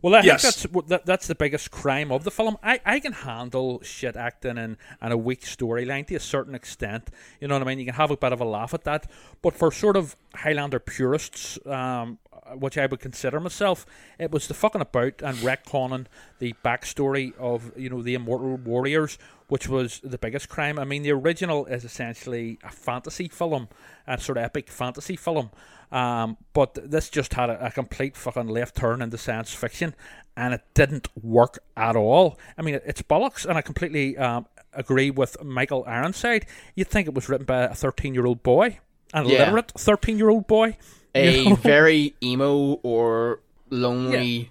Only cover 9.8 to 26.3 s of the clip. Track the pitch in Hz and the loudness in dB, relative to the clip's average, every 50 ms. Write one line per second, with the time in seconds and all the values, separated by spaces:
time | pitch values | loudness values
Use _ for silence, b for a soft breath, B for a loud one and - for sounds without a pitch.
9.8 | - 214 196 196 175 143 - _ _ _ - - - 151 156 147 143 143 139 123 | 2 4 4 4 0 -2 -8 _ _ _ -16 -4 -2 -2 -2 0 -2 -4 -4 -6
10.8 | _ - - - 131 123 135 156 - - - - - - - - _ 135 139 131 | _ -8 -4 -2 0 2 2 0 -2 -6 -14 -14 -14 -12 -14 -14 _ -8 -8 -6
11.8 | 127 127 127 123 117 117 117 - _ _ - - _ - 131 135 135 135 - 151 | -4 -4 -4 -4 -6 -8 -12 -16 _ _ -20 -20 _ -18 -10 -6 -6 -4 -2 0
12.8 | 139 131 135 127 - 131 127 - - 131 123 156 170 180 - - 202 196 180 - | 0 0 -2 -4 -8 -14 -12 -6 -6 -4 -4 -4 -6 -6 -4 -2 0 0 0 -2
13.8 | - b b b b b b b 165 165 156 151 - - 143 - - 214 - 208 | -6 b b b b b b b -8 -4 -4 -4 -4 -4 -4 0 0 0 2 0
14.8 | 143 - - 123 120 135 135 - - 139 131 120 113 127 131 - _ - - 139 | -6 0 0 2 2 2 -2 -6 -8 -8 -6 -2 -2 -2 -2 -2 _ -6 -4 -4
15.8 | 131 127 131 127 127 - b b b b b b 123 120 113 _ _ 120 117 - | -2 -2 -6 -8 -10 -12 b b b b b b -8 -8 -8 _ _ -2 -2 -2
16.8 | - - - - 143 135 135 139 135 127 - - 131 123 120 117 113 120 - 127 | -6 -10 -4 -2 0 0 0 -2 -4 -6 -8 -8 -4 -4 -4 -4 -6 -10 -14 -12
17.8 | 131 127 127 123 117 120 123 123 120 117 123 123 127 131 131 131 127 117 117 123 | -10 -8 -8 -6 -4 -4 -4 -4 -2 -4 -4 -2 -2 -4 -6 -6 -4 -2 -2 0
18.8 | 127 139 147 156 156 151 - - b b b b b b 139 135 - - 131 131 | 0 2 2 0 0 -2 -6 -12 b b b b b b -4 -4 -2 -2 -2 0
19.8 | 127 117 - - - 135 123 117 - 113 117 139 - - - - 151 147 151 151 | -2 -2 -6 -12 -12 -12 -10 -8 -8 -8 -8 -8 -10 -10 -6 -4 -4 -4 -2 -4
20.8 | 135 135 139 143 147 143 147 135 131 160 170 - 190 175 160 147 135 - 127 123 | -6 -6 -6 -4 0 0 0 2 2 0 0 0 -2 -2 -2 -2 -2 -4 -6 -8
21.8 | 117 120 - - 127 117 120 - - 131 123 117 117 113 113 - - - - - | -8 -12 -10 -10 -8 -8 -8 -10 -10 -8 -6 -6 -6 -8 -10 -12 -16 -20 -20 -10
22.8 | - - 120 127 - 160 - - 185 165 - - 175 170 156 135 120 107 b b | -6 -6 -6 -6 -8 -12 -10 -8 -10 -10 -6 -4 -2 -2 -2 -4 -6 -8 b b
23.8 | b b b b b b 131 120 - - 135 123 117 120 _ 147 135 - - - | b b b b b b -8 -6 -4 -4 -4 -4 -4 -4 _ -8 -8 -8 -8 -6
24.8 | 127 123 123 - - - 185 165 - 170 165 151 127 107 b b b b b b | -6 -6 -6 -10 -10 -10 -10 -6 -4 -2 -2 -2 -2 -4 b b b b b b
25.8 | b b - 131 127 123 120 117 113 110 | b b -2 -2 0 0 0 -2 -2 -4